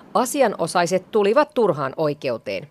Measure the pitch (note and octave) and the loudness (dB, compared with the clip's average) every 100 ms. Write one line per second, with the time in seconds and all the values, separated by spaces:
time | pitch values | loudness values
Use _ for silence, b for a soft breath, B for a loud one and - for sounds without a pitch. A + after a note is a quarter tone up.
0 | - G3 B3 D4 B3 - E3 F#3 F3 F#3 | -6 -2 -2 2 0 0 -2 0 0 0
1 | - A3 G3+ A#3 D4 - G#3 D3+ C3+ - | -2 0 2 2 2 2 0 0 -4 -2
2 | D#3 D3 C3+ A#2 - G2 C#3+ | -2 -2 -4 -6 -6 -8 -10